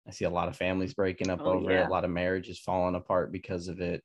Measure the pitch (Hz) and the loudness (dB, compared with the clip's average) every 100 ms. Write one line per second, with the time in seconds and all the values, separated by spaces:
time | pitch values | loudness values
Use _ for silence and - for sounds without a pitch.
0 | - 90 92 87 85 - 90 95 92 - | -18 -4 -2 0 -2 0 0 0 -2 0
1 | 95 92 92 90 92 92 82 92 90 92 | 0 0 -2 0 2 2 4 2 4 2
2 | 87 87 90 92 90 92 - 92 90 90 | 0 0 0 0 -4 -10 -2 2 2 0
3 | - 95 85 92 - 90 90 87 90 87 | 2 2 2 -4 -6 -6 -4 -4 -4 -4